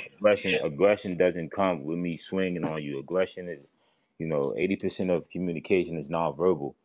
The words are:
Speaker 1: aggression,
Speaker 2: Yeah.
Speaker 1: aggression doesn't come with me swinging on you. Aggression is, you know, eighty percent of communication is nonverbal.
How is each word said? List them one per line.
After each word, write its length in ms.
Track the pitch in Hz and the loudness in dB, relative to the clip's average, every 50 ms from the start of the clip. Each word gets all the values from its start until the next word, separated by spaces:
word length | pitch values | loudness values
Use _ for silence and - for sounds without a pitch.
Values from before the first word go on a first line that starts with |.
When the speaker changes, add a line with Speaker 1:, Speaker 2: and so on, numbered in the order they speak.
| - - - _ | -8 -14 -8 _
Speaker 1:
aggression, 400 | 101 104 101 98 - 95 92 - | 4 4 4 4 2 0 0 0
Speaker 2:
Yeah. 20 | |
Speaker 1:
aggression 540 | - 82 71 71 92 101 104 - - 98 90 | 0 -2 2 4 6 6 6 4 0 -4 2
doesn't 340 | 85 90 90 82 90 80 73 | 4 4 4 4 0 -6 -6
come 320 | - 98 98 92 87 71 67 | -2 0 0 2 0 -2 -4
with 140 | 76 82 87 | -4 -4 -2
me 180 | 90 87 80 78 | -2 -4 -4 -6
swinging 460 | - - 95 95 95 90 90 82 82 | -8 -4 -2 0 0 0 -2 -2 -4
on 160 | 80 78 80 | -4 -4 -4
you. 180 | 76 71 69 69 | -6 -6 -6 -8
Aggression 480 | 71 71 87 92 95 - - 92 90 87 | -6 -2 0 0 0 0 -4 -10 -10 -10
is, 120 | 80 69 - _ _ _ _ _ _ _ _ _ _ - | -10 -12 -14 _ _ _ _ _ _ _ _ _ _ -6
you 80 | 82 80 | -4 0
know, 260 | 78 71 69 67 52 60 | 0 0 0 0 0 0
eighty 180 | 90 95 98 | 0 0 0
percent 340 | - - 92 - - 95 92 | -2 -2 -4 -4 -2 0 0
of 180 | 87 80 - - | 0 0 -2 -4
communication 680 | - 85 90 87 82 76 - - 101 90 85 82 82 80 | -6 -4 -4 -2 -4 -4 0 2 2 2 2 0 -4 -6
is 120 | 71 71 | -4 -4
nonverbal. 640 | 82 82 82 78 69 71 87 95 85 69 71 67 - _ | -2 0 0 0 0 2 4 4 4 2 -2 -6 -8 _